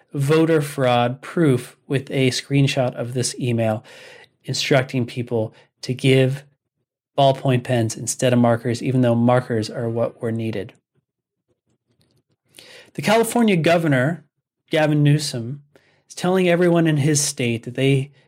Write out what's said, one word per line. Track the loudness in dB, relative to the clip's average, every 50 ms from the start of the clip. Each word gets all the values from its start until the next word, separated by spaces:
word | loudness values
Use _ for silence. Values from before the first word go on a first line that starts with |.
| _ _
voter | -6 -2 0 2 2 4 4 4 2 0
fraud | 0 -2 -4 -2 0 2 2 2 2 0 -2 -6
proof | -12 -6 -2 0 2 2 2 0 -2 -8 -20 _ _ -6
with | -4 -4 -4 -4
a | -2 0 0 0
screenshot | 0 -2 -4 0 2 2 2 2 0 0 -2 -2 -4
of | -6 -8 -6 -6
this | -6 -6 -6 -6 -6
email | -4 -2 -2 0 0 -2 -2 -4 -6 -14 -20 -20 -20 -20 -20 -20 -20 _ _ _ _
instructing | -8 -6 -4 0 2 2 2 0 0 -4 -4 -4
people | -4 -6 -8 -6 -4 -4 -4 -4 -4 -8 -14 _ _ _ _
to | -8 -8
give | -6 -2 2 4 4 4 4 2 -2 -6 -10 _ _ _ _ _ _ _ _ _ _ _ _ _ _ 2
ballpoint | 2 2 2 2 0 0 0 0 -2
pens | -2 -2 -2 -2 -2 -4
instead | -8 -10 -10 -6 -2 0 2
of | 2 4
markers, | 4 2 2 0 -2 -4 -6 -4
even | -4 -2 0 2
though | 2 2 2
markers | 2 2 2 2 2 0 -2 -4 -4 -4 -6
are | -8 -8 -8 -6
what | -4 -4 -4 -4 -6 _
were | -8 -6
needed. | -6 -6 -6 -6 -6 -8 -10 -12 -16 _ _ _ _ _ _ _ _ _ _ _ _ _ _ _ _ _ _ _ _ _ _ _ _ _ _ _ _ _ _ _ _ _ _ _ _ -20 -20 -20 -20 -20 -20 _
The | _ -6
California | 0 2 2 2 2 2 0 2 2 2 2
governor, | 2 4 4 2 2 2 2 2 2 2 0 -2 -4 -10 _ _ _ _ _ _ _ _ _
Gavin | 0 0 2 2 2 4
Newsom, | 4 4 4 2 0 -4 -6 -8 -8 -10 -12 -14 -16 _ _ _ _ _ _ _ _ -20 -10
telling | -4 -2 0 0 2 2 2
everyone | 2 2 2 2 4 4 2
in | 2 2 2
his | 2 0 0 0
state | -2 -4 -4 -4 -2 -2 -4 -4 -6
that | -8 -4
they | 0 0 2 2 0 -2 -4 _ _ _